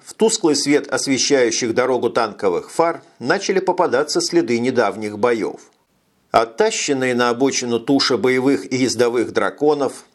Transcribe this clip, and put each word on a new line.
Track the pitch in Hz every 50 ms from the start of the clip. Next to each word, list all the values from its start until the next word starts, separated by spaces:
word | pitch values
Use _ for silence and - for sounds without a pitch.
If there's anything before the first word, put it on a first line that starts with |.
| _
в | - -
тусклый | - 214 220 214 - - 160 143
свет | 139 - 143 143 135 139 -
освещающих | 131 - - 139 135 113 - - 139 131 123 110 110 - 131 110 110
дорогу | 123 127 127 127 117 117 117
танковых | - 127 113 104 95 - 104 95 85 78 - -
фар, | - - 165 170 165 135 - _ _ _
начали | 117 131 175 196 - - 190 185
попадаться | 190 185 175 180 170 147 117 131 151 - - 175
следы | 165 - 170 170 - 110 120 113
недавних | 120 131 131 120 110 101 95 110 107 104 104 101
боёв. | 113 123 120 107 90 - - - - _ _ _ _ _ _ _ _ _ _ _ _ _
Оттащенные | - 113 117 113 - - 214 220 214 - - - 143 131 131 127 123
на | 120 123 120
обочину | 117 120 139 131 - - 127 120 117 113
туши | 117 - 139 135 - - 127
боевых | 101 113 127 127 127 127 139 139 135 - - 131
и |
ездовых | 127 131 113 107 113 123 117 120 120 110 113
драконов, | 98 110 101 92 - - 147 151 151 143 139 117 - - - _